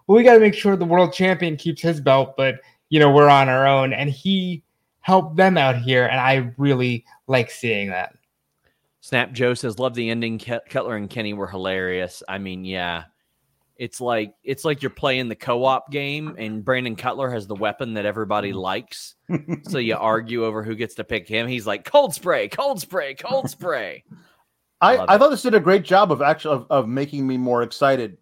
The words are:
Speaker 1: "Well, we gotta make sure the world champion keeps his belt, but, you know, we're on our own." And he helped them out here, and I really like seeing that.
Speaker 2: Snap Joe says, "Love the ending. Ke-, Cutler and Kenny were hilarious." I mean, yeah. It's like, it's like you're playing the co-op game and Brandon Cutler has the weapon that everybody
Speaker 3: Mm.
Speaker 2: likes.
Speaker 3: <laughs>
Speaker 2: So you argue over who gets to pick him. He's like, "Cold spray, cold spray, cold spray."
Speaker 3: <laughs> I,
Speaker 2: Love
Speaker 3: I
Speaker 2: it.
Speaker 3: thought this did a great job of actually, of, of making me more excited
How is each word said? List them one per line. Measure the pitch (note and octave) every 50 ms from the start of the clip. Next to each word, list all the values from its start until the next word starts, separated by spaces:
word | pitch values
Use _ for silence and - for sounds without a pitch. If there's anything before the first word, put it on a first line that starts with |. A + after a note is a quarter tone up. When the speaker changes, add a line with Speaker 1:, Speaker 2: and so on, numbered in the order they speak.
| _
Speaker 1:
"Well, | - G3
we | A3+ A#3+
gotta | B3 A#3+ A3+
make | A3 G#3 G3+
sure | - - G3+ G3
the | F3+ E3+
world | E3+ E3+ F3+ F3+ E3+ -
champion | - F#3 F#3 F#3 D#3+ F3+ E3+ D#3 C#3+
keeps | - E3 D#3 - -
his | E3 E3+ D3+
belt, | C#3 C#3 C3+ C3+ C3 C3 - -
but, | C3+ C3 B2 B2+ - _ _ _ _ _
you | D3+ D#3
know, | D3+ C#3+
we're | C#3 C#3+ D3 C#3+
on | C#3+ C#3 C3+ C3
our | B2+ C3 C3+
own." | C#3 C#3 C3+ C3 C3 C3
And | A2+ C#3 D3
he | C3+ - - F#3+ G3 F#3+ F#3 F3+ F3 D3+ - _ _ _ _ _ _ _
helped | - - F#3+ F#3+ F3+ D#3+ D#3
them | D#3+ F#3 F#3+ F#3 E3
out | C#3 C3+ B2+
here, | B2 A#2+ B2+ C3 B2+ B2
and | A#2+ B2 C3
I | B2+ C3 C3+ C3+ B2+ A#2+ A#2+
really | - C#3 C#3+ C3+ B2 B2+ B2 A#2+ A#2 - _ - _ _
like | - C3 B2+ A#2 -
seeing | - - - A#2+ A2 G2+ G2+ G2
that. | F#2 F2+ F2+ - - _ _ _ _ _ _ _ _ _ _ _ _ _ _ _ _ _ _
Speaker 2:
Snap | - - B2 B2 G2 B2
Joe | A#2 B2+ B2 B2
says, | A#2+ - B2 G#2+ F#2+
"Love | B2+ C3 A#2
the | A#2+ A#2 A2+
ending. | A2+ A#2 A#2 A2+ A2+ A2
Ke-, | - A#2+ A#2+ A2+ - _
Cutler | - C3+ G2+ A2 A#2
and | G#2+ G2+ F#2+
Kenny | - A#2+ A2 G#2 G#2
were | G2+ G2 F2+
hilarious." | F#2+ F#2+ F#2 F#2+ F#2+ F#2+ F#2 F#2 F#2 F2+ F#2 F2 - - -
I | - F#2+ G2
mean, | G2 F#2+ F#2 F#2 F#2
yeah. | F#2 F#2+ F#2 F2 F2 F2 E2 E2 - _ _ _ _ _ _ _ _ _ _ _ _ _
It's | _ B2+ A#2 - -
like, | B2+ B2 A#2+ A2+ A2 G#2 - _ _
it's | - C3+ C3 -
like | D#3+ D3+ C#3 C#3
you're | C3
playing | - - - C#3+ C3 C3 B2+ A#2
the | A2
co-op | - - C3 B2 A#2+ B2+ C3 C3 B2 - -
game | C#3+ C#3+ C#3+ C#3 C#3+ D3+ D3+ D3+ - -
and | A2 G#2+ A2 A2 G#2
Brandon | C3+ C3 B2+ B2+ A#2+ A2
Cutler | F2 - B2+ G#2+ A#2+ C3+ B2+ B2
has | A2+ G2+ F#2+
the | G#2+
weapon | F#2+ G#2 G#2 G2+ - C#3 A#2+ A2
that | G#2+ G2+
everybody | G#2 G2+ A2 A2 F#2+ G#2 G#2 G2+ G2+ G2
Speaker 3:
Mm. | F#2+ F#2
Speaker 2:
likes. | F#2 F#2+ A2 B2+ _ - - - - - _ _ -
Speaker 3:
<laughs> | F3 D3+ D3 - F3 D3+ - -
Speaker 2:
So | F#3+ C#3
you | A#2+ A2+ A2
argue | - G2+ A2 A2 A2+ A2+ A2+ A#2+ A#2 A2+
over | A2+ G#2+ A2 G#2+
who | A2 A2+
gets | A2 A#2 G#2+ -
to | - G#2+
pick | - A#2 G#2+ F2+
him. | - A2 A2 A#2 A#2+
He's | B2+ B2 G2+
like, | G#2+ G#2 G#2 -
"Cold | - - D4 C#4+ A3+ C#3+
spray, | - - F3+ E3 C3 G2+ G#2+
cold | - - C4+ C#4+ C4+ G3
spray, | C#3 - F3+ F#3+ D3+ C#3 C3+
cold | - - G#3+ C4 C4+ C4 -
spray." | - - - F3+ D#3 C3 G#2+ F#2 C#2 B1 _ _ - - _ _ _ _ _
Speaker 3:
<laughs> | _ _ _ _ _ _ _
I, | - F#3+ B3
Speaker 2:
Love | B3 F#3 F3+
Speaker 3:
I | F#3+
Speaker 2:
it. | G#3+
Speaker 3:
thought | C4+ D4+
this | C#4+ G#3+ -
did | B3+ A3
a | G#3+
great | D3+ E3 F#3+ G3 D#3+
job | - F3+ F#3+ G#3+ F#3+ D3+
of | A#2+ C#3
actually, | C#3+ D#3 D#3 - D#3 D3
of, | C3 A#2 -
of | D3 C#3 B2+ A2
making | A#2+ C3+ C#3+ C#3+ D3 C#3+ C3+
me | C3 C3
more | B2+ B2+ B2 A#2+ A#2+ A#2+
excited | A2 - - C#3+ C3+ C3+ B2+ A#2+ G#2+ F2+ -